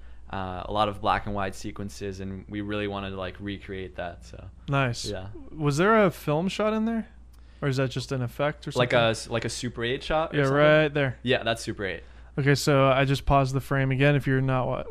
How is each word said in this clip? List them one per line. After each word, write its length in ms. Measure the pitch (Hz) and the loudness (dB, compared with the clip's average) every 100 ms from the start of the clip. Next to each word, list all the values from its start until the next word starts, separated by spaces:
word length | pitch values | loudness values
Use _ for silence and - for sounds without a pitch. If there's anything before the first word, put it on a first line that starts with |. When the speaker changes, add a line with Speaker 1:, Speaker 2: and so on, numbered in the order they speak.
| - - - | -16 -16 -10
Speaker 1:
uh, 340 | 98 92 90 - | -8 -6 -8 -4
a 60 | |
lot 160 | 104 107 | 2 2
of 120 | 98 | 2
black 240 | 104 98 107 | 2 2 0
and 80 | |
white 220 | 101 95 95 | -4 -4 -6
sequences, 640 | 107 98 98 - 101 95 | -10 -8 -10 -8 -8 -8
and 260 | 95 95 95 | -8 -10 -8
we 140 | 104 | -8
really 260 | 101 104 104 | -4 -4 -4
wanted 220 | 101 98 | -4 -6
to, 60 | 95 | -6
like, 180 | 92 90 | -8 -8
recreate 560 | 101 95 - 95 92 - | -8 -8 -8 -10 -10 -8
that. 280 | 87 90 - | -10 -10 -16
So 200 | - 92 - - | -16 -16 -14 -4
Speaker 2:
Nice. 380 | 139 131 117 - | 0 0 -2 -6
Speaker 1:
yeah. 220 | 95 95 - - | -8 -8 -12 -14
Speaker 2:
Was 260 | 151 147 139 | -2 0 4
there 280 | 196 226 196 | 4 6 4
a 60 | |
film 360 | - - 147 185 | 2 -2 -2 -2
shot 260 | - 214 | -2 0
in 120 | 220 220 | 0 -2
there, 220 | 226 220 - - - - - | -4 -6 -14 -20 -20 -20 -6
or 60 | 143 | -2
is 80 | 131 | 0
that 120 | 131 | -2
just 220 | 131 123 | -4 -4
an 100 | 135 | -4
effect 460 | 120 - 143 151 - | -4 -2 -2 -2 -4
or 40 | |
something? 80 | 123 | 0
Speaker 1:
Like 140 | 123 | 4
a 160 | 123 113 | 4 4
s-, 180 | 110 - | 2 -2
like 160 | 117 113 | -4 -2
a 40 | |
Super 340 | - 120 123 | -4 -6 -4
eight 200 | 117 139 | -4 -4
shot 300 | - 156 165 | -2 -2 0
or 40 | 147 | 2
Speaker 2:
Yeah, 60 | |
Speaker 1:
something? 140 | 139 139 | 2 6
Speaker 2:
right 280 | 151 151 151 | 6 6 4
there. 240 | 147 135 - | 2 0 0
Speaker 1:
Yeah, 180 | 120 123 | 0 2
that's 200 | 110 117 | 2 -2
Super 220 | - 104 95 | -4 -4 -4
eight. 180 | 85 - - - - | -6 -10 -18 -8 0
Speaker 2:
Okay, 180 | 139 139 | 2 4
so 320 | - 139 135 | 4 4 6
I 160 | 131 | 4
just 220 | 139 139 - | 4 2 4
paused 280 | 139 135 | 4 4
the 60 | 135 | 0
frame 320 | - 139 135 | -2 0 0
again. 240 | 131 143 143 | 4 4 4
If 100 | 139 | 2
you're 140 | 131 | 2
not 280 | 135 131 127 | 2 0 0
wa-, 160 | 127 480 | -4 -6